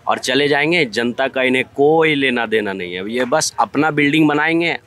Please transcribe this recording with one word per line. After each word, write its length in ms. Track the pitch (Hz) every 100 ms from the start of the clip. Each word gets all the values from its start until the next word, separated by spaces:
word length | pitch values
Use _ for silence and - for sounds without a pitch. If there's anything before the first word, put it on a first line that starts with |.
| -
और 120 | 110
चले 280 | - 131 143
जाएंगे। 380 | 143 151 175 131
जनता 420 | 110 120 117 135
का 160 | 131
इन्हें 200 | 127 127 123
कोई 500 | - 143 160 160 143
लेना 300 | 135 120 113
देना 280 | 110 104
नहीं 200 | 95 87
है। 180 | 90 98
ये 140 | 120 123
बस 300 | 151 147 -
अपना 320 | 117 139 156
बिल्डिंग 360 | 147 143 156 151
बनाएंगे, 500 | 147 156 165 170 143